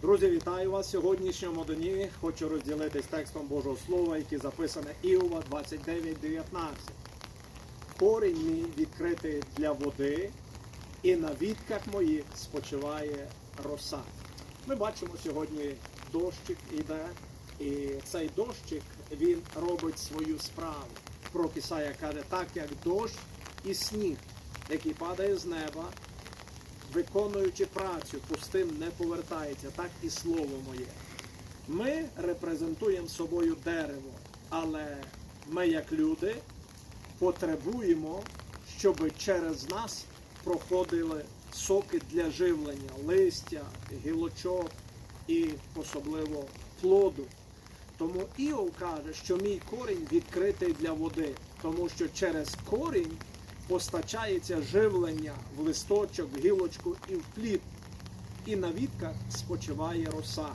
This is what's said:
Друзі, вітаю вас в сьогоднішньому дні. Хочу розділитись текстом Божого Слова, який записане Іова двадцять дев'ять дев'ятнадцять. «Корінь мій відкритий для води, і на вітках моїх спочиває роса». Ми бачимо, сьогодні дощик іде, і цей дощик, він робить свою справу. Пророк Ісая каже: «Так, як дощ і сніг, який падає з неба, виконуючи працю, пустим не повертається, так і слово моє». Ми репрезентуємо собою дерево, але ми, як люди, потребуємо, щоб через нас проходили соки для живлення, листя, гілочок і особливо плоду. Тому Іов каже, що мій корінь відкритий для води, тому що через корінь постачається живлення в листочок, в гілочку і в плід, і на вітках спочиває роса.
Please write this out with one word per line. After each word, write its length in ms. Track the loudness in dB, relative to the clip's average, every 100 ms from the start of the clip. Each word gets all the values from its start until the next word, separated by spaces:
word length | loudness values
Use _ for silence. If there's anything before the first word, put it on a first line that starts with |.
Друзі, 280 | 8 8 10
вітаю 420 | 6 4 0 2
вас 160 | 2 2
в 20 |
сьогоднішньому 720 | 4 4 4 2 0 -2 -2 -2
дні. 440 | 0 0 0 -2 -2
Хочу 280 | -4 -2 0
розділитись 560 | 0 0 -2 0 -2 -2
текстом 420 | -4 -4 -6 -2
Божого 300 | -2 0 -2 0
Слова, 320 | 2 4 2
який 200 | -2 -2
записане 540 | -2 -2 -2 -2 -6 -2
Іова 420 | 6 6 6 2 -2
двадцять 320 | -4 -4 -6
дев'ять 380 | -2 -2 -2 -4
дев'ятнадцять. 720 | -2 -2 -4 -4 -4 -6 -12 -12 -14 -12 -12 -12 -14 -14 -14 -12 -12 6
«Корінь 460 | 6 8 4 4 2
мій 200 | 2 0 0
відкритий 680 | -2 0 0 0 0 -2 -4 0
для 140 | 2
води, 580 | 2 0 2 0 2 -2 -6 -12 -12 -12 -12 -12 2
і 120 | 4 6
на 160 | 4 0
вітках 400 | 0 -2 -2 -4 -2
моїх 300 | 2 4 2 0 -10
спочиває 920 | -6 -6 -4 -2 -2 -2 -2 -4 -6 -12 -14 -8
роса». 360 | -6 -6 -4 -6 -8 -12 -12 -12 -14 -12 -4
Ми 80 | 0
бачимо, 360 | 0 0 -6 -6
сьогодні 520 | -4 -2 -2 -2 -4 -4 -10 -12 -4
дощик 440 | 0 0 -2 -6 -6 -4
іде, 320 | -4 -2 -4 -4 -8 -12 -14 -14 -4
і 300 | -2 0 -2 -4 -4
цей 180 | -2 -2 0
дощик, 460 | -2 -2 -6 -6 -6 -14 -10
він 300 | 4 4 4 0 -2
робить 440 | 0 0 0 -4
свою 400 | -6 -4 -2 -2
справу. 480 | -4 -6 -6 -6 -10 -12 -14 -14 -6
Пророк 260 | -2 0 -2
Ісая 380 | -4 -2 -2 -2
каже: 240 | -4 -4 -2
«Так, 180 | -2 -2 -6
як 140 | -6 -2
дощ 300 | 2 2 0 -4 -12 -12 -12 -8 -4
і 80 |
сніг, 440 | -2 0 2 2 0 -6 -14 -12 -10 -2
який 240 | -2 0
падає 440 | -2 -2 2 2 2
з 80 | 0
неба, 400 | -2 -2 -4 -8 -10 -12 -14 -14 -14 -14 -14 -14 -14 -2
виконуючи 720 | 0 2 4 4 4 2 4 0
працю, 520 | 2 0 -2 -4 -8 -2
пустим 420 | -2 2 2 2 0
не 60 | -4
повертається, 840 | 0 0 0 -2 -4 -2 -4 -6 -4
так 140 | -6 -4
і 60 | -4
слово 480 | -2 0 2 0 -2 -6
моє». 200 | -6 -6 -8 -10 -10 -12 -12 -14 -12 -4
Ми 380 | 0 2 2 -2 -2
репрезентуємо 920 | -2 0 -2 -2 -2 2 2 2 0
собою 480 | -4 0 4 4 2 0
дерево, 460 | 0 -2 -4 -8 -12 -14 -16 -4
але 480 | -2 0 -2 -4 -6 -10 -12 -14 -14 -4
ми, 200 | 2 4
як 240 | 4 2
люди, 440 | 4 4 4 0 0 -6 -16 -16 -16 -16 -14 -14 2
потребуємо, 1040 | 4 4 0 0 0 0 6 6 4 -4 -6 -10 -10 -12 -12 4
щоб 400 | 4 6 2 0
через 520 | 2 4 4 -2 -2
нас 360 | -2 -2 -6 -10 -14 -16 -8
проходили 800 | 0 0 2 2 4 2 2 -2 -6 -12 -12
соки 480 | -6 4 4 4 -2 2
для 200 | 2 2
живлення, 580 | 4 4 4 0 -4 -8 -4 4
листя, 560 | 8 8 4 -6 -6 -6 -10 -8 -6 -2
гілочок 680 | 0 0 -2 0 0 0 -6 -14 -14 -14 -12 2
і 220 | 4 4 0 -6 -8
особливо 680 | -4 -4 -2 -2 -2 -2 -6 -10 -14 2
плоду. 420 | 8 10 10 4 -8 -10 -18 -18 -18 -18 -16 -4
Тому 260 | -2 0 -2 0
Іов 340 | 0 2 0 0
каже, 340 | -4 -2 -4
що 240 | -8 0 2
мій 240 | 4 0 -2
корінь 380 | -4 -2 -2 4
відкритий 600 | 4 4 2 4 4 2
для 180 | 4 2
води, 380 | 2 0 2 0 -2 -10 -6
тому 280 | -2 0 0
що 180 | 0 -2
через 480 | 2 2 2 -2 -4 0
корінь 480 | 2 4 4 2 -4 -10 -14 -14 -12 0
постачається 960 | 0 2 -2 0 -2 2 2 2 0
живлення 720 | 4 6 8 6 4 0 -2 -6 -8 0
в 40 |
листочок, 680 | 2 2 4 4 4 0 -4 4
в 20 |
гілочку 560 | 6 6 4 0 -4 -4 -2
і 60 | -4
в 80 | -4 -4
плід, 260 | 0 0 -2 -12 -12 -12 -10 -10 -10 -10 -2
і 100 | 0
на 160 | 0
вітках 420 | 0 -2 -2 -4 -4 -4
спочиває 760 | -6 -2 -4 -2 -2 0 0 0
роса. 420 | -2 -4 -4 -4